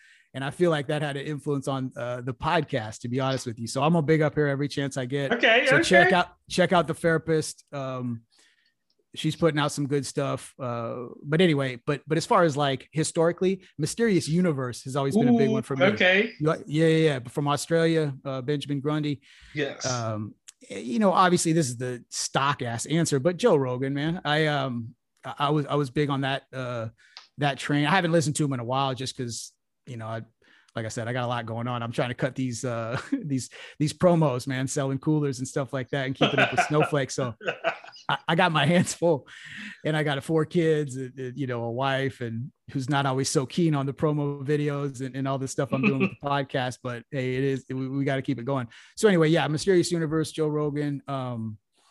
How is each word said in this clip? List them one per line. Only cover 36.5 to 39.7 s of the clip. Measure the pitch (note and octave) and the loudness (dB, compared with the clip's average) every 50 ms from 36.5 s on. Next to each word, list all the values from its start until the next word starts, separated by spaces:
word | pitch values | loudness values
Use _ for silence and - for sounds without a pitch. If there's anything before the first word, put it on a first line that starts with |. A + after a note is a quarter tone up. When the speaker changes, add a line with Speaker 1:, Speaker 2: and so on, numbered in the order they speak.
Speaker 1:
with | C3+ - | 2 0
Speaker 2:
<laughs> | - | 0
Speaker 1:
snowflakes. | - D3+ D3+ C#3 - - C#3+ C3+ B2+ - | 2 4 2 2 2 2 -2 -2 -2 -2
So | - C3 B2 A2 _ - - - - - E3 - - - - - - - - | -4 -4 -4 -6 _ -6 -8 -6 -4 -4 -4 -4 -4 -16 -20 -20 -12 -4 -4
I, | - - - - | -4 -2 0 0
I | E3+ | 4
got | E3 F#3 F3+ D#3 | 4 4 4 4
my | D#3 C#3+ | 4 4
hands | C#3+ F3 F3 - - - | 6 6 4 4 2 -2
full, | - D#3+ F3 D#3+ C3 - - - - - - - - - - | 0 2 2 2 2 -2 -12 -20 -20 -18 -18 -16 -14 -14 -16